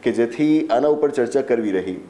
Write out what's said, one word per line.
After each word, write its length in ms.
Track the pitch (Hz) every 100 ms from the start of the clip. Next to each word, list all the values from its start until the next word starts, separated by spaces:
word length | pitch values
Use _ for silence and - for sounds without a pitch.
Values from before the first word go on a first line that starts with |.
કે 80 | 123
જેથી 560 | 110 117 120 151 156 156
આના 200 | 117 147
ઉપર 240 | 151 147
ચર્ચા 300 | 131 117 139
કરવી 300 | 135 117 107
રહી. 280 | 95 95 87 -